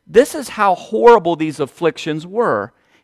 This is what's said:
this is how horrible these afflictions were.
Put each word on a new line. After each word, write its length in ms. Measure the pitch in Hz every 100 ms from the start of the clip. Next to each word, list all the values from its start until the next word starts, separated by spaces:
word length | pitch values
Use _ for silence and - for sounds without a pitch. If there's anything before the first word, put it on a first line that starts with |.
this 300 | _ 180 294
is 140 | 320 247
how 260 | - 202
horrible 640 | 175 - 220 233 226 170 165
these 240 | 156 143
afflictions 680 | 135 - 165 151 170 156 170
were. 460 | 202 214 113 101 _ _ _